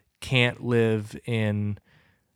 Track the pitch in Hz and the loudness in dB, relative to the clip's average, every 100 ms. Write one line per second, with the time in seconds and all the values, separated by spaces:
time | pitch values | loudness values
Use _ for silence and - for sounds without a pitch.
0 | _ _ - 127 123 - 120 117 113 110 | _ _ -2 2 2 0 0 2 4 2
1 | 107 135 - 113 107 104 104 104 _ _ | -4 -12 -6 -2 0 -2 -4 -6 _ _
2 | _ _ _ | _ _ _